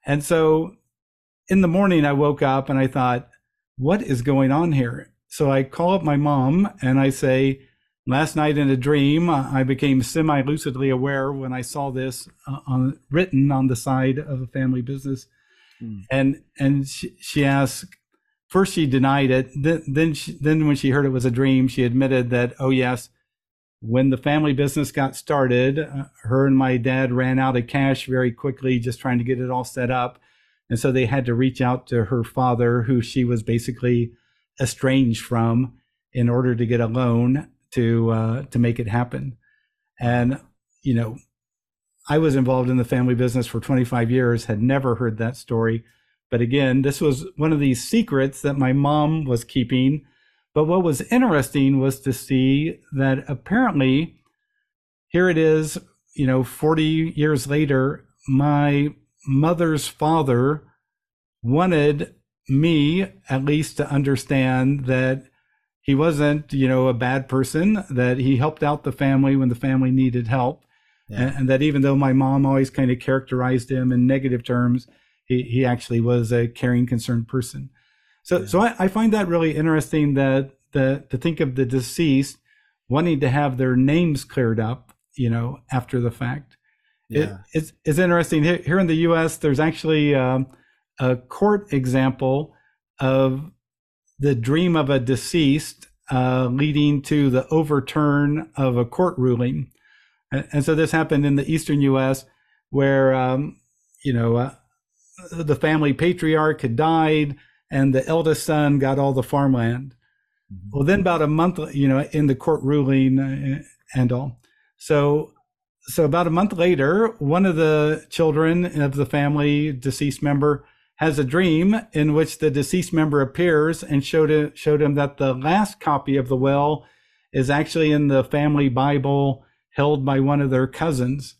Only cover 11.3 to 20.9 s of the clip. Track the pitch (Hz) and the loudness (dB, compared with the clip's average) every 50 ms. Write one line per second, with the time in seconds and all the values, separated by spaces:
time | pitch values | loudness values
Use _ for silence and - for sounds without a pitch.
11.3 | 143 135 135 131 127 127 123 - - 147 139 139 123 127 131 131 123 - - - | -6 -6 -8 -8 -8 -8 -10 -8 -8 -8 -8 -6 -6 -6 -6 -8 -8 -12 -18 -20
12.3 | _ _ _ 139 135 - _ 139 131 127 127 131 165 - _ _ 135 165 185 185 | _ _ _ -12 -12 -12 _ -4 -2 0 0 -2 -4 -6 _ _ -2 -2 0 2
13.3 | - 135 139 143 139 131 131 131 127 117 - 139 131 131 131 131 135 143 147 151 | 2 2 2 2 2 2 0 0 -2 -2 -2 -2 -2 0 0 0 -2 -4 -6 -8
14.3 | 139 127 131 123 _ 135 131 127 127 127 120 117 139 135 135 139 135 127 - _ | -8 -10 -10 -8 _ -4 -2 -2 -2 -4 -4 -8 -10 -10 -8 -8 -8 -8 -10 _
15.3 | _ _ _ _ _ _ _ _ _ _ 117 113 107 98 95 _ 131 135 135 135 | _ _ _ _ _ _ _ _ _ _ -16 -14 -14 -16 -8 _ -2 0 2 0
16.3 | 135 - _ _ _ - 139 135 143 139 135 139 - - - - _ _ - - | 0 -2 _ _ _ -2 0 0 2 0 -2 -6 -8 -12 -12 -12 _ _ -16 -6
17.3 | - 147 143 139 139 139 139 131 - - - - - _ _ _ _ _ _ _ | -2 0 2 2 2 2 0 -2 -4 -10 -16 -18 -20 _ _ _ _ _ _ _
18.3 | _ _ _ _ - 185 196 190 - 175 160 135 123 135 127 135 135 143 139 127 | _ _ _ _ 0 2 2 2 0 0 0 2 2 2 2 2 2 2 2 2
19.3 | 127 131 135 135 - 147 131 156 170 156 - 147 131 151 160 165 147 - - - | 2 0 0 -4 -8 -2 -2 0 -2 -2 -4 -4 0 0 0 0 -2 -4 -10 -12
20.3 | - - 139 156 156 160 156 147 143 131 - 135 | -10 -2 0 0 2 4 4 2 2 2 0 0